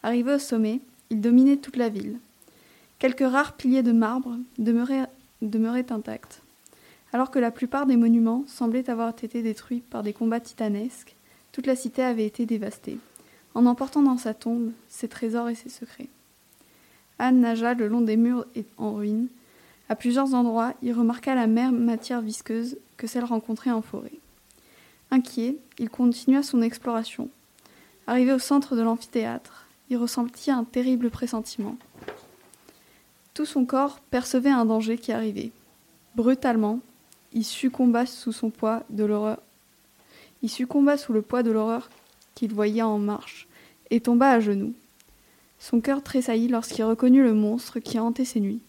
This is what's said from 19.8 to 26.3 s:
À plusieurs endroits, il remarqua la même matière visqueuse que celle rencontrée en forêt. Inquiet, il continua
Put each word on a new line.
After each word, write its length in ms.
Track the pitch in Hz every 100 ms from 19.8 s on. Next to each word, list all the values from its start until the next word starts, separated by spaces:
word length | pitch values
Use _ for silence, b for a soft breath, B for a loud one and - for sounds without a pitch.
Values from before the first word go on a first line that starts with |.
| _
À 80 | 220
plusieurs 380 | 240 247 269
endroits, 400 | 254 240 226 233 -
il 100 | 247
remarqua 420 | 233 226 240 -
la 120 | 254 226
même 360 | 226 254 240
matière 380 | 233 226 - 247
visqueuse 560 | 220 220 - 226 240 269 _ -
que 100 | 226
celle 180 | 254
rencontrée 480 | 240 226 220 220 254
en 100 | 226
forêt. 300 | 220 - - - _ _ _ b b b b b b
Inquiet, 460 | 262 247 - 233 294 - -
il 100 | 226
continua 540 | - 247 240 -